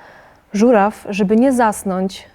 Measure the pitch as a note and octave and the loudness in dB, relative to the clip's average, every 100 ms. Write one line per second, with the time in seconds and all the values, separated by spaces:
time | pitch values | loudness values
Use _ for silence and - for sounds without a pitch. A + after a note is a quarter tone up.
0 | - - - _ _ G3+ A#3 A3+ G3 - | -20 -20 -20 _ _ 0 2 4 2 -2
1 | - G3 G3+ A3 C4+ B3 A3+ G3+ G3 F#3 | -8 -4 0 2 2 2 0 -2 -6 -4
2 | F#3+ - - | -6 -8 -18